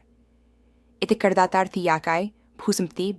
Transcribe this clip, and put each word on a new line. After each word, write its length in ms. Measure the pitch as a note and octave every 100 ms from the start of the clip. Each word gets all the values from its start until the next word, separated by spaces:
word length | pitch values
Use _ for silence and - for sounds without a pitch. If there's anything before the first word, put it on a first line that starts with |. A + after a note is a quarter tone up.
| _ _ _ _ _ _ _ _ _ _
এতে 140 | - A3
করদাতার 460 | G3 F#3 F#3 F#3+ F#3 F#3+
ইয়াকায়, 500 | F3 D#3+ E3 E3 G#3 - _ -
ভূসম্পত্তি, 460 | - G3 F3 - F#3